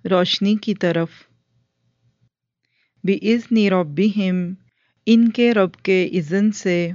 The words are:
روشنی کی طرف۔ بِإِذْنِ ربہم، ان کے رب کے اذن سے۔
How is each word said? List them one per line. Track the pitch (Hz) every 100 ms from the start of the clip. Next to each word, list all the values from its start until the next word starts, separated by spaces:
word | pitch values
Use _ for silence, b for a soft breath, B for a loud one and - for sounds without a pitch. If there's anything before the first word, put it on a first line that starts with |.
| 175
روشنی | 185 180 - 202 214
کی | - 196
طرف۔ | 180 165 165 - _ _ _ _ _ _ _ _ _ _ _ _ _ _ _ _ _ _
بِإِذْنِ | 185 196 202 233 - 226 202
ربہم، | 185 160 147 214 208 190 185 175 185 _ _ _ _ -
ان | 226 233
کے | 220 240
رب | 220 185
کے | - - 185 180
اذن | 185 147 190 214
سے۔ | 208 190 175 170